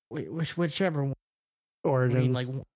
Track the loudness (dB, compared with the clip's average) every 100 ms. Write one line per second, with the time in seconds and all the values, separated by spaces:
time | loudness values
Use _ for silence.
0 | -12 -10 -6 -4 -4 -2 -2 0 0 0
1 | -2 -4 _ _ _ _ _ _ 0 2
2 | 4 4 4 2 -2 -6 -10